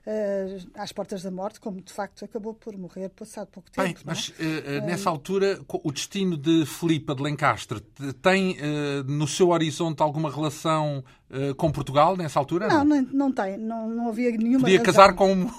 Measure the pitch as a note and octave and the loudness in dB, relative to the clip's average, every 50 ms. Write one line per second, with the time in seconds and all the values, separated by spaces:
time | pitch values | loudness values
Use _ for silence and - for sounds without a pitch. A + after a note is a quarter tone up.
0 | _ G#3+ G#3+ G#3+ G#3 G3+ G3+ G3 F#3+ F#3+ G3 F#3+ F3+ - - G#3 G3+ - - - | _ -6 -4 -4 -2 -2 -2 -2 -4 -6 -8 -10 -14 -16 -14 -12 -12 -10 -10 -10
1 | F#3+ - G#3+ F#3 E3+ F#3+ F#3 F3+ F#3+ G#3+ - - - A3+ F#3 F#3+ F3 - - - | -10 -8 -10 -10 -8 -8 -8 -8 -8 -10 -10 -10 -12 -12 -10 -12 -14 -12 -10 -10
2 | G3+ F#3+ _ - G#3 G#3 - A3+ G3+ A3+ A3 A3 _ A#3 G#3 F#3+ F3+ E3 - F#3 | -10 -10 _ -14 -14 -12 -12 -10 -10 -10 -12 -12 _ -14 -14 -12 -14 -12 -10 -10
3 | F#3+ F#3 - - A3 - - A3 G3 - _ G3 - _ - - F#3+ F3 D#3+ - | -10 -10 -12 -14 -18 -16 -14 -14 -14 -14 _ -20 -20 _ -4 -4 -2 -2 -4 -6
4 | - D3+ D#3+ - - - - - D#3+ D#3+ D#3+ D3+ - C#3 C#3+ C#3+ C#3 E3 F3 G3 | -10 -8 -8 -8 -8 -10 -8 -6 -4 -4 -4 -4 -4 -4 -4 -4 -4 -4 -4 -2
5 | G3 F#3+ D#3+ C#3+ - - F#3+ G3 G3 G3 F#3 C3 C#3 - - F3+ - D#3+ C3+ - | -2 -2 -2 -2 -4 -4 -2 0 0 0 0 -2 -6 -8 -8 -4 -4 -4 -4 -4
6 | - - - G3+ F#3+ F#3 E3+ D3 C3+ D#3+ E3 E3 D#3 C3+ - - E3+ D#3+ D#3+ C#3+ | -8 -6 -4 -2 0 0 0 0 2 4 4 4 4 2 -2 -2 0 0 0 0
7 | - D#3 D3 B2+ C#3 D3+ D3 - D3+ C3 A2 G2 - - A#2 G2+ - - _ - | 0 -4 -4 -4 -4 -4 -2 0 2 2 0 0 -4 -8 -8 -8 -8 -12 _ -12
8 | C#3 C#3 C3 - - F#3 F#3+ F#3+ F#3+ F#3 E3+ - C#3+ D3 D3+ D3 D3 C#3+ C#3 C#3+ | -10 -10 -8 0 2 4 4 4 2 0 -2 -2 -4 -4 -2 -2 -2 -2 -2 -4
9 | C3+ C3 D3 D3 D3+ C#3 - - F#3+ F3 E3+ E3 D#3+ D#3 C3+ - F3 D#3+ D3+ - | -4 -2 -2 -2 -2 -2 2 2 4 4 4 4 2 0 -2 -2 -4 -4 0 0
10 | D#3+ D3+ C#3 D#3 D#3 D3 C3 D3 D#3 D3 D3 - - E3 D#3 D#3 D3+ D3+ C#3+ C#3 | 0 0 0 -2 -4 -4 -4 -4 -4 -4 -4 -4 -2 0 0 0 0 -2 -4 -6
11 | C3 - - _ _ - - C3+ C#3 C#3+ C#3 C#3 E3+ D#3+ C3 C#3+ C3 C#3+ C3+ D3 | -8 -12 -18 _ _ -10 -6 -4 -4 -4 -2 0 0 0 0 -2 -4 0 4 4
12 | D3+ F3 F#3+ F3+ E3+ C#3+ - D#3 C3+ C3 D#3+ F3+ G#3+ G4+ F4 D4+ C#4+ D4+ D4 C#4+ | 6 6 4 2 -2 -2 0 -2 0 0 -2 -2 2 2 4 4 4 4 4 4
13 | C4 B3 C4+ C4+ C#4 C4+ B3+ B3 G3+ F#3+ G3 A3 A3 A3 A3+ A3+ A3 A3+ A3+ A#3 | 2 0 0 0 0 0 0 0 -2 -4 -4 -6 -8 -8 -8 -6 -6 -6 -6 -4
14 | A#3 A#3 G#3+ A3 B3 A#3+ A3+ A3 A3+ A#3 B3+ C4+ B3+ C#4 D4 A#3+ A#3 - - G#3 | -4 -4 -2 0 0 0 0 0 2 2 4 4 6 6 4 6 4 6 8 10
15 | G3 G3 F#3+ - G3 F#3+ G3 F#3 F#3 A#3+ - | 10 10 8 6 4 4 4 2 0 -2 0